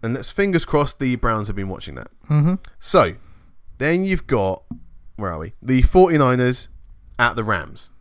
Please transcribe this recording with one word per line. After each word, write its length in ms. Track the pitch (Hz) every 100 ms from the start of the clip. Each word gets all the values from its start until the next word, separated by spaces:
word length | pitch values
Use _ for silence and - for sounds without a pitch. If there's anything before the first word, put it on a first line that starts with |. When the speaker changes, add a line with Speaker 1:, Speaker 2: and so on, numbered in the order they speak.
Speaker 1:
And 100 | 113
let's 160 | 127 -
fingers 360 | - 202 175 -
crossed 340 | 147 143 -
the 160 | 131 123
Browns 320 | 123 110 104
have 80 | 98
been 140 | 95
watching 260 | 92 - 65
that. 140 | 55 - -
Speaker 2:
Mm-hmm. 260 | 151 151 190 - -
Speaker 1:
So, 380 | - 185 98 - - - - - - -
then 260 | 143 175
you've 240 | 190 185 -
got, 360 | 123 95 92 - - - - - -
where 160 | 101
are 80 | 80
we? 140 | 82 -
The 200 | - 131
forty-niners 840 | 123 185 185 160 135 127 123 127 - - - - - -
at 200 | 120 117
the 60 | 110
Rams. 440 | 98 73 - - -